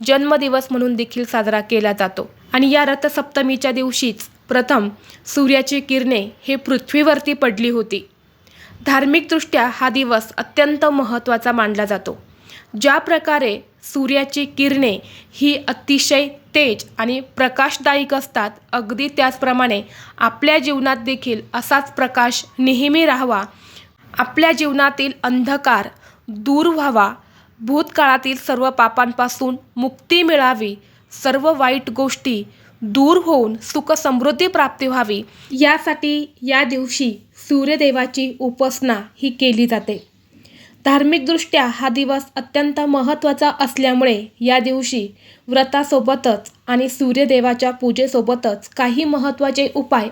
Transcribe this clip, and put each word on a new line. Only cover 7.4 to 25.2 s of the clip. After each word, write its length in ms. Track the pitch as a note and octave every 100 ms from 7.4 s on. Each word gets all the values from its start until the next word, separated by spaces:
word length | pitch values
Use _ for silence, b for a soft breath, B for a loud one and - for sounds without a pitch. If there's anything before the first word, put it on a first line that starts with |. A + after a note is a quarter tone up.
| C4 G3 A#3+
होती. 380 | A#3+ A3 G3 - _ _ _ B B B B -
धार्मिकदृष्ट्या 840 | C#4 C#4 D#4 D4 E4 - D4 A#3+
हा 160 | - B3+
दिवस 420 | A#3+ B3+ A3+ A3 -
अत्यंत 480 | - - D4 D4 D4+
महत्त्वाचा 640 | C#4+ A#3 A#3+ A#3 A#3 B3
मानला 340 | A#3+ G#3+ G#3 G3+
जातो. 360 | G3 - - - B B B B G#3
ज्या 160 | C#4 C#4+
प्रकारे 600 | E4 E4 D#4 D4 C4 - - _
सूर्याची 640 | - C#4+ C4 C#4 C#4 C#4+ C#4+
किरणे 520 | - C#4 C#4 C4 F#3+ B B B
ही 220 | - C#4+ C#4+ -
अतिशय 600 | B3+ - C#4 - C#4 C#4+ - _ D4+
तेज 300 | C#4+ G#3 - -
आणि 220 | A3+ C4
प्रकाशदायक 960 | C4 - B3+ B3+ C#4 - C#4 C#4+ C#4
असतात, 380 | C#4 - - G#3 A3 _
अगदी 360 | B3+ G#3+ A#3+ C#4+
त्याचप्रमाणे 760 | C#4+ C4 C4+ B3+ B3 B3 G3+ A3 B B -
आपल्या 400 | A#3 A#3 D4 D#4
जीवनात 400 | C4+ C#4+ C4 C4
देखील 440 | A3+ C4 C4 A3 -
असाच 380 | A#3+ A#3+ C#4+ C#4+
प्रकाश 520 | - B3+ C4 A#3+ B3 - -
नेहमी 460 | C4 B3+ C#4+ D4+ D#4+
राहावा, 380 | C4+ C4 G#3 G#3 B B B B B B
आपल्या 380 | - B3 - D#4+
जीवनातील 600 | C#4+ D4+ C#4 C#4 C#4 C#4 C4